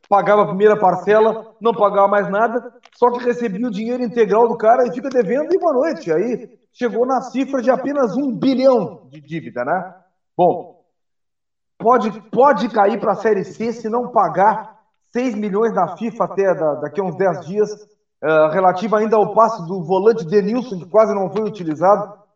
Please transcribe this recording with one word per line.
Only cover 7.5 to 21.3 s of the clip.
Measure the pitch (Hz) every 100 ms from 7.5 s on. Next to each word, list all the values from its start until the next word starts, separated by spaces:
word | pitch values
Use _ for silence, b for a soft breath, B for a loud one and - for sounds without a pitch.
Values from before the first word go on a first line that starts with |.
| 277
de | 233
apenas | 254 262 285 240 208
um | 285 202
bilhão | 262 254 262 247 165 - _
de | 151
dívida, | 135 160 117 120
né? | 123 180 180 - _ _ _ -
Bom, | 175 170 165 _ _ _ _ _ _ _ _ _ _ _
pode, | 208 247 214 208 -
pode | 208 277 220 220
cair | 220 202 220
pra | 220 190
Série | 214 202 -
C | - 226
se | 233 226
não | 233 247
pagar | 226 180 151 202 - - _ _ _ _
seis | 233 254
milhões | 208 208 190 226
na | 196 170 180
fifa | 226 226 180
até | 185 196
da, | 165 156 147
daqui | 147 147
a | 190
uns | 156
dez | 190 165 143
dias, | 202 208 208 - _ _ _
eh, | 143 156 156
relativa | 175 185 180 220 208
ainda | 220 220
ao | 196
passe | 202 226 220 165
do | 190
volante | 156 190 202 226 165
Denilson, | 208 196 240 247 185
que | 180
quase | 208 220 202
não | 185